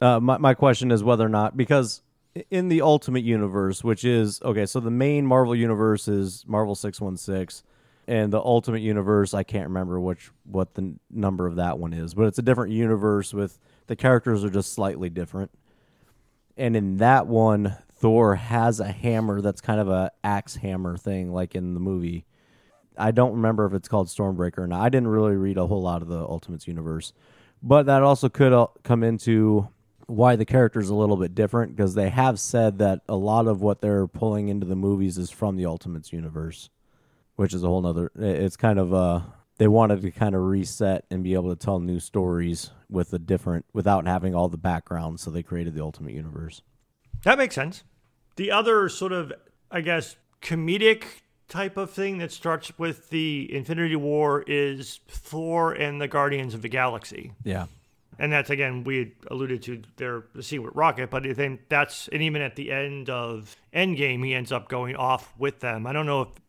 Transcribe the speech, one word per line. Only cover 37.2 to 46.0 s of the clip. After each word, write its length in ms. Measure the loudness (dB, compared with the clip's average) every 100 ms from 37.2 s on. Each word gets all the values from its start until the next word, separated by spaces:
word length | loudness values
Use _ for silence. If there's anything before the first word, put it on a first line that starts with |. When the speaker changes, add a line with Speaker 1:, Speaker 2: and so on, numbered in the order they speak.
| _ -2
Speaker 1:
which 180 | -2
is 80 | 0
a 60 | 0
whole 120 | 2
nother, 300 | 0 -2 -4 -4
i-, 60 |
it's 320 | -2 0 -2 0
kind 200 | 2 2
of, 140 | 2
uh, 280 | 2 2 0 -4 -18 _ 2
they 80 | 6
wanted 340 | 6 6 2
to 80 | -2
kind 240 | -2 0 0
of 60 |
reset 640 | 0 0 -2 -2 0 0 -4
and 140 | -6
be 100 | -2
able 160 | 0 -2
to 60 | -4
tell 240 | -2 -2
new 180 | -2 -4
stories 720 | -4 -2 0 0 -2 -4 -10 -18 _
with 240 | -4 -2
a 60 | -4
different, 480 | -2 -2 0 -4 -4
without 340 | -2 2 2 2
having 280 | -2 0
all 140 | 0 0
the 80 | -2
background, 640 | -2 -4 -4 -8 -6 -8
so 120 | -8
they 120 | -8
created 320 | -6 -6 -6
the 80 | -8
Ultimate 320 | -10 -10